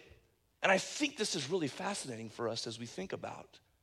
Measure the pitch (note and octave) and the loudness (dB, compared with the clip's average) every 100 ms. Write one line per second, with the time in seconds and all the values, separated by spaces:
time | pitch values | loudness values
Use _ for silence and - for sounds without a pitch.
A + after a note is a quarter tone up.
0 | - - _ _ _ _ F3 F#3+ - - | -18 -20 _ _ _ _ 6 6 4 0
1 | C#4+ - G#3+ F3 C3 E3 D3 - F#3+ G3+ | 0 2 0 0 0 2 0 0 -2 -2
2 | C3+ A2+ A2+ - A2+ A2+ A#2+ A2 A#2 - | -4 -6 -6 -2 0 0 -2 -6 -6 -6
3 | F#3+ - - D#2 - - _ _ | -4 -4 -4 -8 -12 -20 _ _